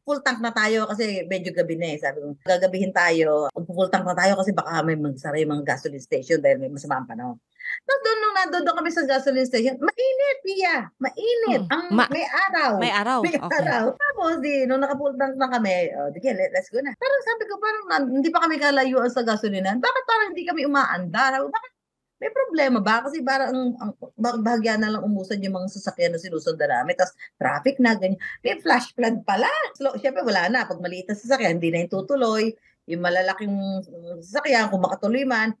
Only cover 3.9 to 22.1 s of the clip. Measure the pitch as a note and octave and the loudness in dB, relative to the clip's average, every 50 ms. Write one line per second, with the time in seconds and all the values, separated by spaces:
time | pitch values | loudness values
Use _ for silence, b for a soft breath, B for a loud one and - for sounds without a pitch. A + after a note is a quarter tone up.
3.9 | F#3+ F#3+ F3+ F3+ F3+ F3 G3 F#3+ G3+ F#3+ G3 G#3 G3 E3 D3 D3+ E3 D#3+ D3+ E3 | 2 0 0 0 0 2 4 4 4 4 2 0 0 -2 -2 -2 -2 0 0 0
4.9 | D#3+ D3+ D3 C#3+ C3+ C3 - D#3+ C#3+ D3+ D#3 D3+ D3 D3 D3 D3 B2+ C3+ - D3+ | 0 0 -2 -4 -4 -4 -6 -4 0 0 0 0 0 -2 0 -2 -2 -2 -2 -6
5.9 | C#3+ C#3 B2+ _ - D3 C3+ - E3 D#3 C#3 C#3 C#3 C3 C3+ C3+ D3 C#3 - C#3+ | -8 -8 -6 _ -4 -4 0 2 0 4 6 4 4 4 0 -6 -8 -8 -6 -4
6.9 | C#3+ C3 C3 A2+ A#2 A2+ A#2+ B2+ A#2+ A#2 _ _ B B B B B B B - | -4 -4 -4 -8 -10 -8 -8 -8 -10 -10 _ _ B B B B B B B 0
7.9 | C5+ C5+ C#5 A4 A4+ A4 G#4+ G#4+ G4+ F#4+ F#4+ E4+ D4+ F4+ F4 E4+ D#4+ E4+ D#4+ E4+ | 0 2 2 2 0 2 2 0 2 2 0 2 0 0 0 0 0 0 -2 -2
8.9 | E4 E4+ D#4+ C4 C4+ C4+ C4+ C#4+ C4+ B3+ C4 B3+ B3+ A3+ A3+ B3+ C4 C4 - F4 | 0 0 0 2 2 2 2 2 2 2 0 2 2 2 2 2 0 0 -2 -2
9.9 | - - B4 C5 C5 C5 C#5 C#5+ C5+ C#5 C#5 F#4+ G4 F#4+ F#4+ F4 E4 C#4 G#3+ E3+ | 0 2 0 0 2 2 2 0 0 -2 -4 -6 -4 0 0 0 0 0 -2 -6
10.9 | _ _ C4 C#4 - - G4+ A4+ A#4+ A#4 A4+ G#4+ F4 - F#3 E3+ C4+ D#4 E4+ F4 | _ _ -4 -4 -4 -2 0 0 2 2 2 2 2 0 0 0 -2 -2 0 2
11.9 | - A3 B3+ - C4+ D#4+ E4+ - - D#4+ F#4+ G4 F#4+ E4 D4+ C4+ A3 G3 A#3 B3 | 4 4 4 4 2 -2 -2 -2 0 0 0 2 2 2 2 2 2 2 0 2
12.9 | G3+ G#3 G#3 A3+ C4 B3+ A#3 E4+ E4 C#4+ - - D4 D#4 C#4 A#3+ A#3+ A#3+ A3+ A#3+ | 2 0 0 2 0 2 0 0 0 0 -2 0 0 0 0 2 0 0 0 0
13.9 | - - C#5+ C#5+ C#5 A4+ F#4 E4 E4 D4 C4 D4 C#4+ C#4 C4 B3 C4 C4+ C#4 C4+ | 0 0 -2 -2 -2 0 0 0 0 0 -2 0 0 0 2 2 2 0 0 0
14.9 | C#4+ C4+ D4 C#4 C4+ B3+ C#4 C4+ C4 C4 C4+ C4 B3 A#3+ A3 G3 F#3 F3+ F3 D#3 | -2 0 -2 -2 0 0 -2 -2 0 -2 -2 0 0 0 2 2 2 2 0 -2
15.9 | - C#3 C#3+ C#3+ C#3+ - - C4 A3+ F#3+ F#3+ - - F3+ - - - B3 C#4+ C#4+ | -2 -4 -4 -4 -6 -2 -2 -2 0 0 -2 0 0 -2 -4 -2 -4 -4 -4 -4
16.9 | A#3 _ - C5+ C#5 C#5 A#4+ A4 A#4 A4+ A4 A4 G4+ G4+ G#4 A4 A4 G#4+ G4+ F#4 | -6 _ 0 2 2 2 2 0 -2 -4 -4 -6 -6 -4 -2 -2 -2 -2 -4 -2
17.9 | E4+ D#4 C#4 B3 B3 C4+ C4+ E4 E4 F4 E4 E4 D#4+ C#4+ C#4+ D4 C#4 C#4 C4 C4+ | 0 0 0 0 0 2 2 2 2 2 2 2 0 2 2 2 4 4 2 2
18.9 | B3+ C4 A#3 B3 A#3+ C4 A#3+ A3+ G#3+ G#3 - G#3+ G3 F#3+ F#3+ F#3+ G3+ A#3+ B3+ B4 | 2 2 2 2 0 0 0 0 0 0 -2 -2 -2 -2 -2 -2 -2 0 0 0
19.9 | C5 C5 C5 - A4+ A4+ G#4+ G4+ E4+ D#4+ F4 E4+ F4 E4 C4+ C#4+ C#4+ C#4 C4+ - | 0 0 0 2 2 2 2 0 -2 -6 -4 -4 -2 -2 0 2 2 2 2 2
20.9 | - F3 F3+ F3 D#3+ G#3+ C4 C4+ C4 C4 C#4 C#4+ C#4+ G#4 B4+ B4+ _ _ _ _ | 0 -4 -4 -4 0 2 2 2 2 0 -2 -2 -4 -6 -8 -8 _ _ _ _
21.9 | _ _ _ _ | _ _ _ _